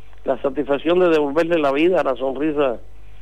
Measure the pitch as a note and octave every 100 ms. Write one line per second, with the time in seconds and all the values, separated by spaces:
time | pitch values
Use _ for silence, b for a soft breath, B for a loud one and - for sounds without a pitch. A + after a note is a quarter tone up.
0 | b b C3+ B2+ C#3 C3+ C3 C#3 D#3 F3+
1 | F3 D#3+ C#3+ D3+ E3 E3+ C#3+ C#3 E3+ F3
2 | C#3 B2 C3+ B2+ D#3 D3 C#3 G#2+ - -
3 | b b